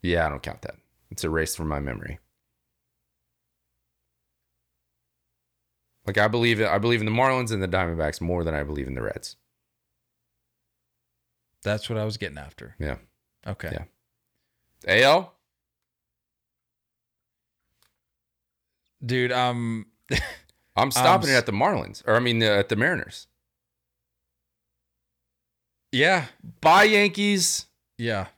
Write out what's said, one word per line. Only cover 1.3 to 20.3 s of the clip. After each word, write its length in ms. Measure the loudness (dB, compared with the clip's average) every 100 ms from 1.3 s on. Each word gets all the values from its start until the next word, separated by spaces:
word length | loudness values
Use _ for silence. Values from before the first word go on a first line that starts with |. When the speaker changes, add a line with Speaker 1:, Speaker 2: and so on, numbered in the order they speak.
| -2 -2 -4
Speaker 1:
from 100 | -6
my 100 | -4
memory. 400 | -6 -8 -12 -14 _ _ _ _ _ _ _ _ _ _ _ _ _ _ _ _ _ _ _ _ _ _ _ _ _ _ _ _ _ _ _ _ _ _ _ _ _ _ -4
Like, 120 | 2
I 100 | 2
believe 320 | 4 2 2
it, 80 | 2
I 100 | 2
believe 220 | 2 0
in 60 | 0
the 60 |
Marlins 400 | 2 2 0 -2
and 100 | -4
the 60 | -2
Diamondbacks 520 | 0 -2 -2 -4 -2
more 220 | -4 -2
than 120 | -2
I 80 | -4
believe 220 | -4 -6 -6
in 80 |
the 80 | -6
Reds. 340 | -6 -8 -14 -18 _ _ _ _ _ _ _ _ _ _ _ _ _ _ _ _ _ _ _ _ _ _
Speaker 2:
That's 280 | -6 -4 -4
what 80 | -4
I 60 |
was 120 | -4 -6
getting 220 | -10 -10
after. 360 | -18 -18 -20 -8
Speaker 1:
Yeah. 180 | -6 -6 _ _ _ _ -12
Speaker 2:
Okay. 240 | -10 -10
Speaker 1:
Yeah. 120 | -10 -12 _ _ _ _ _ _ _ _ _ 0
A 140 | 4
L? 300 | 6 4 2 _ _ _ _ _ _ _ _ _ _ _ _ _ _ _ _ _ _ _ _ _ _ _ _ _ _ _ _ _ _ _ _ _ _ _ _ _
Speaker 2:
Dude, 280 | -4 0 0
um, 540 | 0 0 -2 -4 -6 -10 _ _
<laughs> 680 | -4 -4